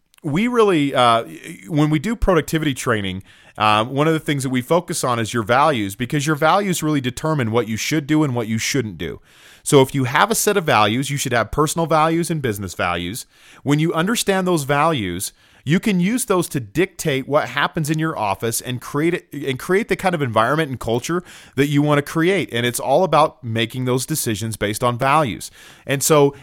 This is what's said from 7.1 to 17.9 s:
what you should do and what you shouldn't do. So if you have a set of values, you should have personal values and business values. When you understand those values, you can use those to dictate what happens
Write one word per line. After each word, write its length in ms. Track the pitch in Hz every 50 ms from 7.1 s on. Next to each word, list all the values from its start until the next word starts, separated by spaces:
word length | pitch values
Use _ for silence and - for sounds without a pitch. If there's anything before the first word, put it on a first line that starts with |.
| - - - 160 160 147 123 110
what 160 | 107 120 117 104
you 80 | 110
should 280 | 104 - - 151 160 147 127
do 160 | 156 156 156
and 100 | 139 123
what 140 | 120 113 107
you 100 | 113 113
shouldn't 400 | - - - 139 113 107 87 76
do. 220 | 85 73 53 - _ _ _ - - - - -
So 180 | - - 151 139
if 140 | 135 131 -
you 100 | 139 131
have 280 | 120 135 156 196 214
a 20 | 220
set 220 | - - 208 202
of 80 | 202 165
values, 440 | 151 127 107 107 104 110 127 143 135
you 80 | 143
should 160 | 139 - 131
have 200 | 120 117 110 -
personal 340 | - - 151 151 - 170 165
values 460 | 147 160 156 156 165 165 170 170 170
and 100 | 170 156
business 320 | 131 120 104 98 101 92 -
values. 500 | - 98 87 87 87 87 87 107 - - _ _ _ - - - -
When 160 | - 135 147 151
you 140 | 160 170
understand 520 | 175 165 165 196 240 - - - 190 190 185
those 200 | 185 180 160 139
values, 680 | 131 143 143 151 165 160 127 101 92 87 92 - - - _ _ _ _ _ -
you 160 | 123 156 202
can 200 | - 226 202 180
use 240 | 175 196 240 247 -
those 240 | - 196 180 165 -
to 120 | - 147
dictate 680 | 117 101 - 151 185 - _ - - 160 135 135 127 107
what 220 | 139 151 110 117
happens 400 | 123 143 147 180 - 175 156 139